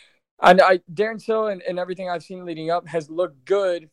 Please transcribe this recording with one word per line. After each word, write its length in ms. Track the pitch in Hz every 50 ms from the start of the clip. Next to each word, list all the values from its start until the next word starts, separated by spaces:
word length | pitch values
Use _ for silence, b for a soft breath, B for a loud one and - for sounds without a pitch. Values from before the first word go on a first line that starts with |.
| b b b b b b _ -
And 200 | - 180 185 185
I, 180 | 180 185 190 185 _ -
Darren 320 | 160 170 208 220 226 208 -
Till 240 | 226 220 220 220 214
and, 140 | 196 180
and 180 | - 185 180 180
everything 280 | 180 180 185 180 185 180
I've 140 | 175 165
seen 220 | - - 185 185 180
leading 260 | 175 165 160 160 160
up 160 | 170 175 170
has 240 | 156 165 165 147 147
looked 340 | 160 170 180 165 143 131 -
good 440 | - 190 202 196 185 175 170 160 156